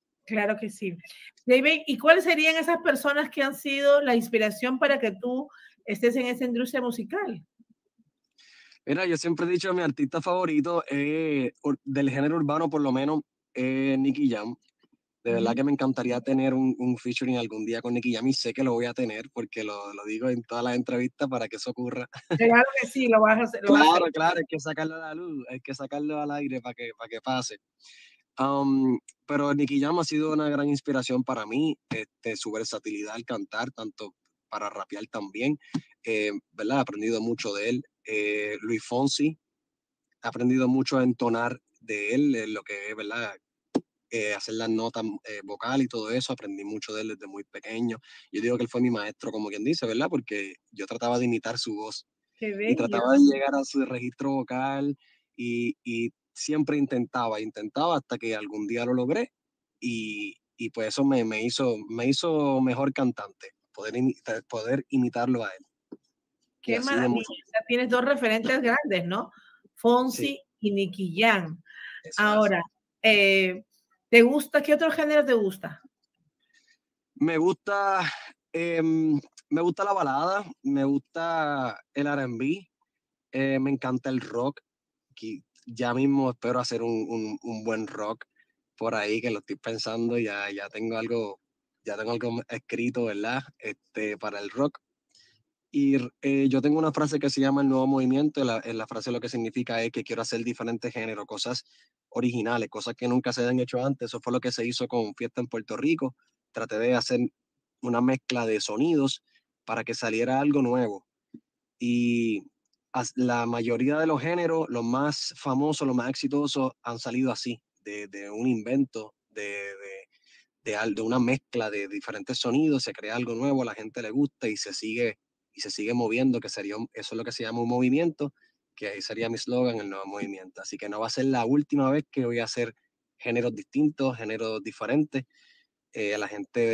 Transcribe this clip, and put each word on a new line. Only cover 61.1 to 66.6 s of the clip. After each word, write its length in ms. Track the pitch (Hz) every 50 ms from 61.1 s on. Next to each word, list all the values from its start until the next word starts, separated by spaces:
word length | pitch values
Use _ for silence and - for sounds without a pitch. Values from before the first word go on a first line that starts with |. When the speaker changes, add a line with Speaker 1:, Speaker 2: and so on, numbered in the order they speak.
| 135 127 117
Speaker 2:
me 180 | 110 110 107 110
hizo, 320 | 120 117 - 139 123 117 107 104 -
me 180 | 113 117 120 131
hizo 540 | 139 - - 170 160 151 147 139 135 131
mejor 320 | 131 127 120 123 139 139 131
cantante, 560 | - 135 123 123 - 101 98 - _ - 95 - _ _ _ _
poder 220 | - 101 107 107 123
imita-, 440 | 127 135 - - - - 110 113 120 -
poder 380 | - 113 110 117 131 139 135 -
imitarlo 560 | - 131 123 120 - 123 120 123 127 120 113
a 60 | 98
él. 160 | 92 95 - _ _ _ _ -
Y 60 | - - _ _ _ _ _ _ _ _ _ _ _ _